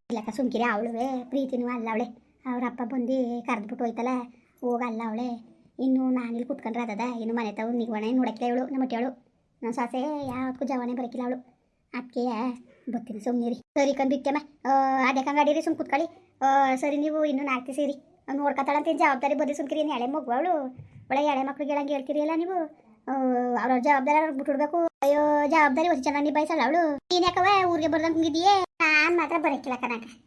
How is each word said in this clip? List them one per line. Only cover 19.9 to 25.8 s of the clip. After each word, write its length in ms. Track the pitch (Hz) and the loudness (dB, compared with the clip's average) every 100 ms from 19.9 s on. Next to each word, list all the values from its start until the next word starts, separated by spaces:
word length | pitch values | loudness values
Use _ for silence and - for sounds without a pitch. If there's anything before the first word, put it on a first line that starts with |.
| 262 247 | -2 -2
ಮಗು 240 | 302 254 | -4 -2
ಅವಳು? 320 | 240 339 320 262 254 - - - | 0 0 0 -2 -10 -18 -20 -4
ಒಳ್ಳೆ 160 | 262 294 | 0 2
ಎಳೆ 180 | 269 | 0
ಮಕ್ಳಿಗೆ 280 | 269 277 285 | -2 -4 -2
ಹೇಳಂಗ್ 200 | 285 285 | -2 -2
ಹೇಳ್ತೀರಿ 300 | 285 262 294 | -2 -2 -2
ಅಲ್ಲ 100 | 302 320 | 0 0
ನೀವು. 220 | 349 359 311 - _ _ - | -2 -2 -4 -8 _ _ -6
ಆ, 40 | 269 262 247 247 240 | -2 0 0 0 0
ಅವ್ರವ್ರ 180 | 240 254 | 2 2
ಜವಾಬ್ದಾರಿ 360 | 262 285 262 302 | 4 4 4 4
ಅವ್ರಿಗೆ 200 | 320 269 | 2 0
ಬಿಟ್ಬಿಡ್ಬೇಕು. 400 | 302 269 294 339 | -2 0 0 0
ಅಯ್ಯೋ, 680 | 330 - 277 294 302 294 294 | 0 0 2 4 4 4 4
ಜವಾಬ್ದಾರಿ 400 | 320 294 269 | 4 4 4